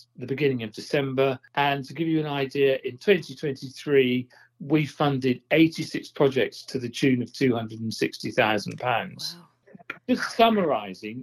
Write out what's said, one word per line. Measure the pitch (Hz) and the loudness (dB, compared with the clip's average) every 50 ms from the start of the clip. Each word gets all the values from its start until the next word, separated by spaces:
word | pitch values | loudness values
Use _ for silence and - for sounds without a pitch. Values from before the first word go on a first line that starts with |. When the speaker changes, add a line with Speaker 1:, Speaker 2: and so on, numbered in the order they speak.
| - _ _ | -20 _ _
Speaker 1:
the | - 127 | -12 -8
beginning | - 135 131 156 139 131 123 113 | -6 -2 0 0 0 0 0 -4
of | 107 | -8
December. | - - - - - 147 139 135 131 131 135 139 127 - - _ - | -8 -12 -6 -2 -2 -2 0 0 0 2 2 2 0 -4 -10 _ -2
And | 147 143 143 139 139 131 | -2 0 0 0 -2 -6
to | - 135 | -8 -8
give | 143 165 165 | -4 -2 0
you | 160 156 | 0 0
an | 151 | 0
idea, | 151 143 139 139 131 - 147 139 135 135 - - | -2 -2 -4 -4 -2 0 2 4 4 2 0 -4
in | 127 123 - | -8 -10 -2
twenty | - 208 196 175 151 - 131 | 2 2 2 2 0 -6 -10
twenty-three, | - - 151 131 - 135 131 - - - 151 143 139 131 123 123 127 120 - _ - - _ _ - | -8 -6 -6 -6 -6 -10 -12 -14 -10 -2 4 6 6 6 6 2 0 -2 -6 _ -20 -20 _ _ -14
we | 170 139 156 156 151 | -2 0 2 2 2
funded | - - - 156 143 139 127 127 131 123 - - - | 0 0 0 0 2 2 2 2 0 0 0 0 2
eighty-six | 151 160 165 160 - - 156 - - 147 - - | 4 6 6 4 4 -2 -8 -6 -8 -8 -10 -8
projects | - - 147 135 131 131 107 - - - - | 0 2 2 4 4 2 0 0 -4 -8 -12
to | - - 127 | -8 -8 -6
the | 120 117 | -6 -8
tune | - - 151 135 127 123 | -2 0 2 4 4 2
of | 117 - | 0 -4
two | - - 139 127 113 | -2 0 2 2 2
hundred | 117 113 110 110 110 | 0 -2 -6 -8 -8
and | 113 110 104 | -6 -6 -4
sixty | - - - - - - 113 | -4 -4 -4 -4 -8 -10 -2
thousand | - 127 117 107 110 101 98 - 110 - | 0 2 2 4 2 0 -2 -6 -8 -6
pounds. | 123 123 117 110 98 95 - - - - - - | -2 -2 -2 -2 -4 -6 -10 -12 -12 -12 -12 -14
Speaker 2:
Wow. | - _ _ _ _ - - - - - - - _ - | -20 _ _ _ _ -20 -20 -18 -16 -16 -16 -10 _ -2
Speaker 1:
Just | 254 240 - - - | -2 -2 -2 -2 2
summarising, | - 226 226 220 208 185 151 131 107 104 98 95 - 107 107 113 127 | 4 4 4 4 2 2 0 0 -2 -4 -8 -10 -12 -12 -12 -12 -12